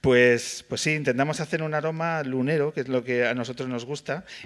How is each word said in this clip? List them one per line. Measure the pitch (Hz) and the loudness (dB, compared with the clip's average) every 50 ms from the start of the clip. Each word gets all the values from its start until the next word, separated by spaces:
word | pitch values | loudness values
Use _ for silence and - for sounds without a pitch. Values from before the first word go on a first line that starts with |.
Pues, | - 139 127 123 123 123 120 117 117 - - - - _ | 4 6 6 8 8 8 6 4 2 -6 -10 -10 -10 _
pues | - - | -6 -4
sí, | - 156 156 | -2 -2 -2
intentamos | 151 147 143 127 120 139 151 151 - | 0 0 0 0 2 0 0 0 -4
hacer | 165 151 - 165 160 | -4 -4 -4 -4 -4
un | 156 151 | -2 -4
aroma | 151 151 160 160 160 165 165 165 160 147 | -2 -2 -2 -4 -2 -4 -2 -2 -4 -4
lunero, | 131 127 131 127 139 160 156 143 151 156 | -2 -2 -2 0 0 2 2 0 0 -2
que | - | -4
es | 131 123 | -4 -2
lo | 131 127 117 | -2 -2 0
que | 123 123 123 120 | 0 0 2 2
a | 120 120 | 2 0
nosotros | 127 120 117 127 - 135 127 | -2 -4 -6 -6 -8 -6 -6
nos | 127 120 117 | -6 -6 -6
gusta, | 120 147 143 - - 139 160 190 - - - - | -6 -10 -10 -6 -6 -6 -6 -8 -14 -18 -18 -16